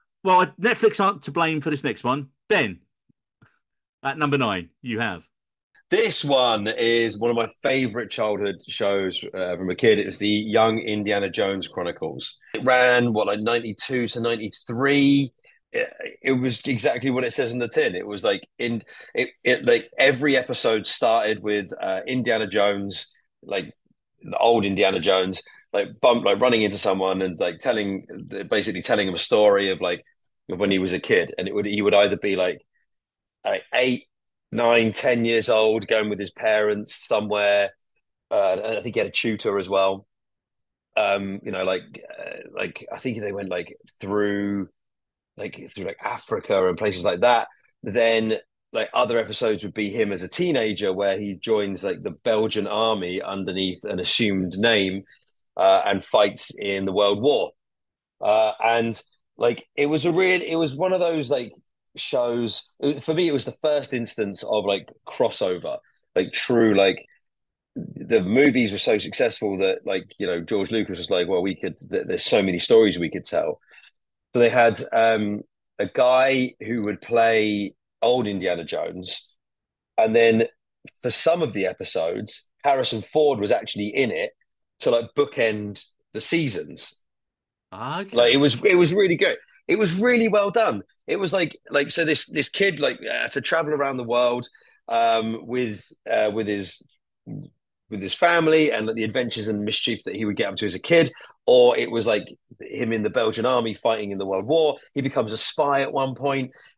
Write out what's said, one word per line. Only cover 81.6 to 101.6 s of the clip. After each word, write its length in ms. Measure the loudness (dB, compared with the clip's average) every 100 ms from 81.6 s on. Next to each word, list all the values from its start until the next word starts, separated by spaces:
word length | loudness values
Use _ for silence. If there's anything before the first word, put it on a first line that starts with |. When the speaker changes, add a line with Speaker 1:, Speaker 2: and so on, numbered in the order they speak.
| -4
Speaker 2:
episodes, 840 | -4 -6 -4 -4 -4 -8 -10 -14 _
Harrison 380 | 0 0 0 -4
Ford 380 | -4 2 2 2
was 120 | 0
actually 360 | 0 -2 -6 -4
in 220 | 0 0
it 220 | -2 -4 -8 _ _ _ -6
to, 120 | 0
like, 220 | 0 0
bookend 720 | -2 -2 0 0 0 -6 -10 -16 _ _
the 80 | -6
seasons. 760 | -2 0 0 -4 -8 -10 -10 -12 _ _ _ _ _ _ _
Speaker 1:
Okay. 420 | -12 -8 -8 -2 4
Speaker 2:
Like, 180 | 6
it 40 | 6
was, 260 | 4 2
it 120 | 4 4
was 180 | 4
really 240 | 4 2 2
good. 180 | 0 -2 -8 _ -2
It 100 | 0
was 220 | 0 0
really 300 | 2 4 4
well 200 | 2 2
done. 320 | 2 0 -2 -8 _ -6
It 100 | -2
was 160 | 0
like, 240 | 0 -2 -4 -4
like, 220 | -2 0
so 140 | 0 0
this, 200 | 0 -2
this 200 | -2 -2
kid, 320 | 0 0 0
like, 200 | -2 -4
had 300 | -6 -6 -4
to 80 | -4
travel 320 | -2 -2 0
around 240 | -2 -2 -4
the 80 | -2
world, 420 | 2 2 0 -6 _ _ _ -4
um, 580 | 0 2 2 0 -6 -6
with, 460 | -4 -4 -6 -14 _ -4
uh, 220 | 0 0
with 140 | 0 -2
his, 340 | -4 -4 -10 -16 _ _ _ -16 -14 -14 _ _ _ -14
with 120 | -10
his 140 | -8 0
family 560 | 2 4 4 4 4
and 180 | 0 -4
the 140 | -4
adventures 440 | -4 -2 -4 -4 -4
and 160 | -4
mischief 400 | -2 -4 -4 -4 -6
that 100 | -6
he 100 | -4
would 100 | -2
get 140 | -4
up 60 | -4
to 80 | -4
as 80 |
a 60 | -4
kid, 320 | 2 4 4 0 -20 _ 4
or 320 | 8